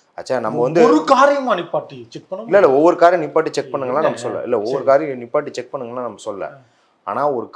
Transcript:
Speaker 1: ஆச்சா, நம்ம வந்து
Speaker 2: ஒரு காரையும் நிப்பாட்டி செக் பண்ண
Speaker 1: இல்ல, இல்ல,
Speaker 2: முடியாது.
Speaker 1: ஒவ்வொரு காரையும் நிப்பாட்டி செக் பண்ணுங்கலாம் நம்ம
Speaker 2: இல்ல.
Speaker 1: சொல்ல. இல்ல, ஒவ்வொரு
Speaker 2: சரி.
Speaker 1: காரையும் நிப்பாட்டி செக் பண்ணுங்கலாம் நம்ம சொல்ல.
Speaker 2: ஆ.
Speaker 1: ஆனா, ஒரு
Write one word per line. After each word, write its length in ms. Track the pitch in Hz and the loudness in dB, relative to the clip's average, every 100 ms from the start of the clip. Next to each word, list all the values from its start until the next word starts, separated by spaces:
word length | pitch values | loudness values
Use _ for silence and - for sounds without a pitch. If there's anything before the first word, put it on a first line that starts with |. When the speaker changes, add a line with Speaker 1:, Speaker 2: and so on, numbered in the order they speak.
| _ - | _ -18
Speaker 1:
ஆச்சா, 240 | - 127 | -6 -4
நம்ம 220 | 113 - | -2 -2
வந்து 220 | 123 165 | 0 4
Speaker 2:
ஒரு 200 | 240 302 | 6 4
காரையும் 460 | - 254 285 285 262 | 4 4 4 2 -2
நிப்பாட்டி 560 | 190 165 156 139 135 117 | -4 -4 -6 -8 -16 -16
செக் 220 | 147 _ | -18 _
பண்ண 160 | 190 233 | -14 0
Speaker 1:
இல்ல, 120 | 202 | 4
இல்ல, 100 | 170 | 4
Speaker 2:
முடியாது. 80 | 135 | 6
Speaker 1:
ஒவ்வொரு 200 | 165 165 | 4 6
காரையும் 360 | 175 180 147 | 4 4 0
நிப்பாட்டி 200 | 160 160 | -2 -2
செக் 240 | 143 131 143 | -4 -6 -8
பண்ணுங்கலாம் 260 | 127 135 | -4 -2
நம்ம 60 | 156 | -2
Speaker 2:
இல்ல. 100 | - | -4
Speaker 1:
சொல்ல. 240 | 120 101 | -8 -8
இல்ல, 140 | - 120 | -2 -2
ஒவ்வொரு 160 | 107 | -2
Speaker 2:
சரி. 120 | 135 139 | -2 2
Speaker 1:
காரையும் 360 | 139 156 131 | 2 2 -8
நிப்பாட்டி 300 | 120 151 143 | -4 -4 -4
செக் 240 | - 117 143 | -12 -12 -12
பண்ணுங்கலாம் 260 | 120 123 | -10 -10
நம்ம 140 | 120 98 | -10 -10
சொல்ல. 300 | 110 101 82 | -12 -10 -10
Speaker 2:
ஆ. 120 | - _ _ _ _ | -12 _ _ _ _
Speaker 1:
ஆனா, 280 | - 110 143 | -8 -4 -2
ஒரு 180 | 127 104 | -2 -6